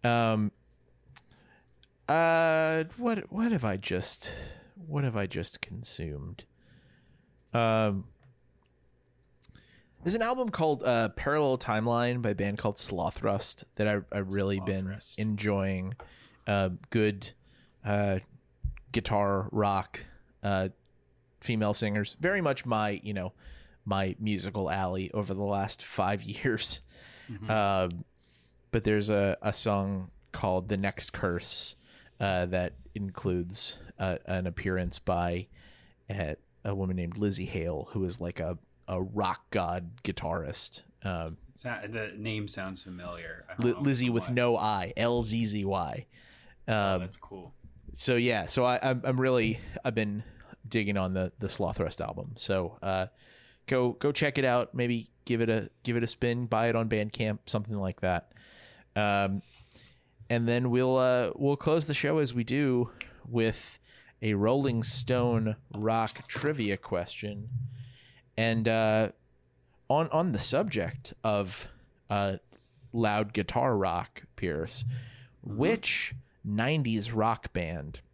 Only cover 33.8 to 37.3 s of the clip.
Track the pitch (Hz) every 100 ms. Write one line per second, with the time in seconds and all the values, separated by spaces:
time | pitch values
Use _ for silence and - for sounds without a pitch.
33.8 | - - 95 90 - 92 90 85 98 92
34.8 | 90 - - 87 87 87 92 - - -
35.8 | - _ _ 98 80 76 _ _ 104 98
36.8 | 95 92 87 87 104